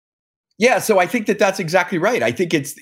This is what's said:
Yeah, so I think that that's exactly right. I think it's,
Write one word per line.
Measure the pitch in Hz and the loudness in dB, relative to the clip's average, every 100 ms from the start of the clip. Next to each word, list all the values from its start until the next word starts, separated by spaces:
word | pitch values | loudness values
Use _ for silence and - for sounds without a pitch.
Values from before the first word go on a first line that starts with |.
| _ _ _ _ _ _ | _ _ _ _ _ _
Yeah, | 220 208 | 2 2
so | - 196 | 2 2
I | 180 | 2
think | 247 208 | -2 -2
that | - | 0
that's | 196 190 | 0 0
exactly | 170 180 175 180 | -2 0 0 -2
right. | 185 233 | 0 0
I | 117 | -2
think | 120 180 | -2 -2
it's, | 165 139 - | -2 -4 -12